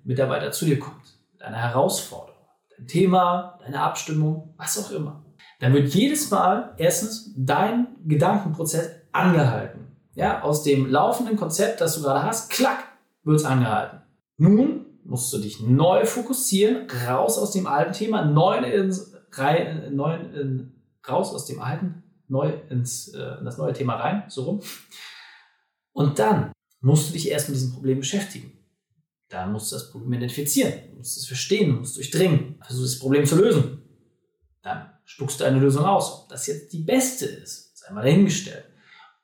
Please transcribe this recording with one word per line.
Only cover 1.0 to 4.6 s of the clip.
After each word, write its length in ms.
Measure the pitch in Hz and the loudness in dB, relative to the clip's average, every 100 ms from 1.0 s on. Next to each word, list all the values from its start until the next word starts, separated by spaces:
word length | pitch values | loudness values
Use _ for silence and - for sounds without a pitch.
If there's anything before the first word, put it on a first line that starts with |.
| - _ _ | -20 _ _
mit 80 | _ | _
einer 160 | 110 110 | -12 -6
Herausforderung, 880 | 120 120 175 - - - - - _ _ _ - | -2 2 2 0 -6 -14 -18 -20 _ _ _ -20
dein 100 | 127 | -4
Thema, 720 | 165 190 185 180 180 - - | 2 4 6 4 0 -4 -14
deine 200 | - 143 | -10 -4
Abstimmung, 720 | 151 - - 156 156 160 - | -2 -2 -4 0 0 -2 -8
was 200 | - | -12